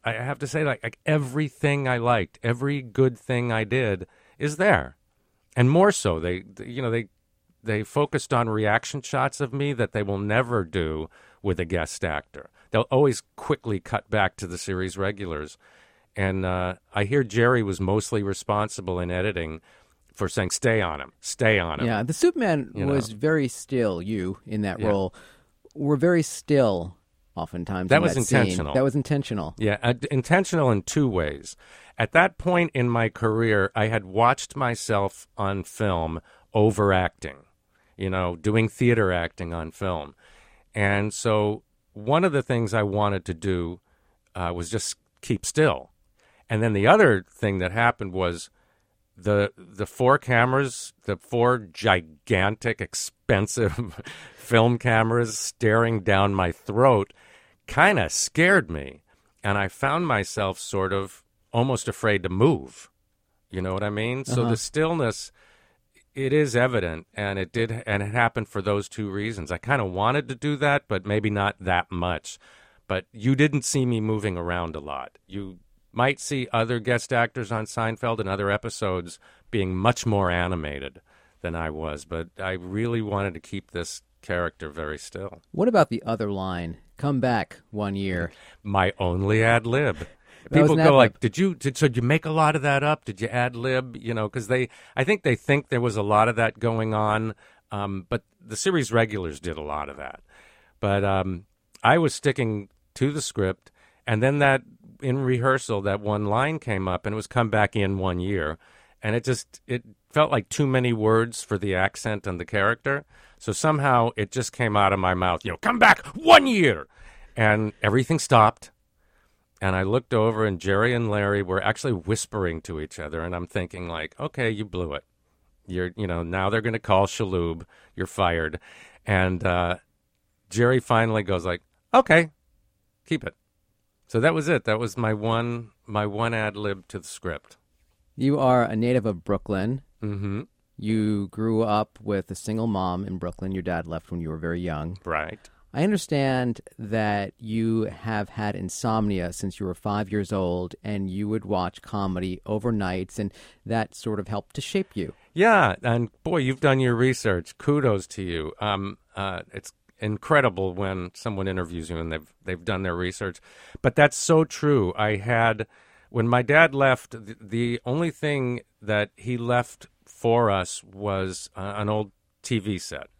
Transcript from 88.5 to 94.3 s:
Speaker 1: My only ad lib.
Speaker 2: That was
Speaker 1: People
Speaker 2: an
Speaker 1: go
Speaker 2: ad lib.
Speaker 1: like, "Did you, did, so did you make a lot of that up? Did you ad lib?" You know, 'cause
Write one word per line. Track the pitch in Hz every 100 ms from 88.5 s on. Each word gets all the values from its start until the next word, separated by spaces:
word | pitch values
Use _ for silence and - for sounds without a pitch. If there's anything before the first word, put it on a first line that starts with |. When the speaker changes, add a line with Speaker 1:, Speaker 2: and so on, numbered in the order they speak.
| -
Speaker 1:
My | 101 98 95 -
only | 90 90 98 110
ad | 113 117 113
lib. | 131 139 82 - - _ - -
Speaker 2:
That | 156
was | 151
Speaker 1:
People |
Speaker 2:
an | 160
Speaker 1:
go |
Speaker 2:
ad | 160
lib. | 135
Speaker 1:
like, | 113 -
"Did | 113 165
you, | 190 170
did, | 139 123
so | 147
did | 117
you |
make | 117 156
a | 156
lot | 156 147
of | 151
that | 143 139
up? | 147 151
Did | - 95
you | 113
ad | 123 123 120
lib?" | 131 127 127 117
You | 113
know, | 113
'cause | 107